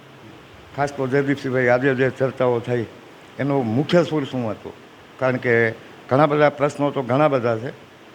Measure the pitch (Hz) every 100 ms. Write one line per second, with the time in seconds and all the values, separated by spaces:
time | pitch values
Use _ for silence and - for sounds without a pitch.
0 | - - - - - - - - 143 139
1 | 131 139 139 135 135 127 123 127 139 127
2 | 131 120 131 - 127 120 123 123 107 -
3 | - - - - 135 139 113 117 151 175
4 | 156 156 131 131 117 98 - - - -
5 | - - 131 127 123 117 113 110 - -
6 | - 131 156 151 147 - 147 - 143 139
7 | 123 131 151 135 117 113 127 - - -
8 | -